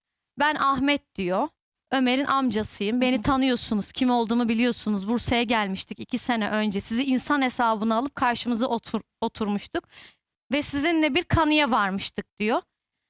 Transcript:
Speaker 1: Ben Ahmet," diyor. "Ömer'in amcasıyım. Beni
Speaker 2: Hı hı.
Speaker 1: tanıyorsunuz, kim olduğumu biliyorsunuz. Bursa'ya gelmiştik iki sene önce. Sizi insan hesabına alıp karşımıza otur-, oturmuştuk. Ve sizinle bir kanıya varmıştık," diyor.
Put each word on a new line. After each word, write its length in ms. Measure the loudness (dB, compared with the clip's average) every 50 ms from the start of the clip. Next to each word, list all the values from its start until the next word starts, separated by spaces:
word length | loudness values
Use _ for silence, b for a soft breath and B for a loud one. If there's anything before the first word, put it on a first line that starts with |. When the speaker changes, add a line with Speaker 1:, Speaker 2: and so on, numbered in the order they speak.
| _ _ _ _ _ _ _ -2
Speaker 1:
Ben 160 | 0 0 0
Ahmet," 600 | 0 0 0 0 2 2 2 0 0 -2 _ _
diyor. 320 | -6 -2 -2 0 0 -2 -2 -6 _ _ _ _ _ _ _
"Ömer'in 340 | 0 2 2 2 2 2 0
amcasıyım. 760 | 2 2 2 2 0 0 -2 -2 -4 -4 -4 -2 -2 0 0
Beni 140 | 2 2 2
Speaker 2:
Hı 40 | 2
hı. 20 |
Speaker 1:
tanıyorsunuz, 680 | 2 2 2 2 2 2 0 0 -2 -2 -2 -2 -2 -4
kim 180 | -4 0 0 2
olduğumu 400 | 2 2 2 2 2 2 2 2
biliyorsunuz. 580 | 2 2 2 0 0 -2 -2 -4 -4 -2 -2 -2
Bursa'ya 360 | -2 -2 0 0 0 0 2
gelmiştik 560 | 2 2 0 0 0 -4 -6 -8 -10 -12 -12
iki 180 | -8 -6 -6 -4
sene 320 | -2 -2 -2 -2 -2 -2
önce. 320 | 0 0 0 0 -2 -2
Sizi 220 | -4 -2 -2 -2 0
insan 380 | 0 0 0 0 0 0 2
hesabına 540 | 0 0 0 0 0 0 0 0 0 0 0
alıp 200 | 0 -2 -4 -4
karşımıza 520 | -2 0 0 0 0 -2 -2 -2 0 0 -2
otur-, 360 | -2 -4 -4 -4 -6 -6 -6 _ _ _
oturmuştuk. 600 | -6 -6 -4 -4 -2 -2 -2 -4 -4 -6 -8 -8 B B B B B B B B _ _ _ _ _ -4
Ve 100 | -2 -2
sizinle 540 | -2 -2 -2 0 0 2 2 4 2 2 2
bir 80 | 0 0
kanıya 480 | 2 2 2 4 4 4 4 4 4
varmıştık," 640 | 2 2 0 0 -2 -4 -6 -6 -6 -8 -10 _ _ -4
diyor. 220 | 0 0 0 0 -2 _ _ _ _ _ _ _ _